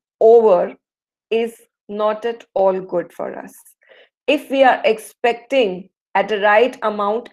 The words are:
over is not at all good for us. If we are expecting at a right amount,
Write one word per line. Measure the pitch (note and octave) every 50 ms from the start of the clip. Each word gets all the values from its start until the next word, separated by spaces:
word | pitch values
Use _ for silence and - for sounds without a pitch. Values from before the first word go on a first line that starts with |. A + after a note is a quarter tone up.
| _ _ _ _
over | - A3+ A#3 A#3 A3+ G#3+ F3+ F3 F3+ G#3+ C4+ _ _ _ _ _ _ _ _ _ _ _
is | A3 A3+ A#3 A3+ - _ _ _ _ _ _ -
not | G#3 G#3 G#3+ G#3+ G#3+ G#3+ -
at | A#3 A#3 A#3 - _ _
all | G3+ F#3+ F#3+ F#3+ F#3+
good | F#3 - F3+ F3 E3 E3 -
for | - - - - -
us. | - - - - _ _ _ _ _ _ _ _ _ _ _ _ _
If | - C#4+ C#4+ - -
we | C4+ C4+ C4+
are | B3+ A3 - -
expecting | - A3 A3 - - - _ - A#3 A#3 A#3 - _ C#4 C4+ A#3 G3 F3+ F3+ - - _ _ _ _ _
at | G3 G3+ G3+ G#3+
a | G3+
right | G3 G#3 G#3 G#3+ B3 B3+ B3+ - -
amount, | G#3+ G#3 G#3 G3+ G3+ G#3+ A#3+ A#3+ -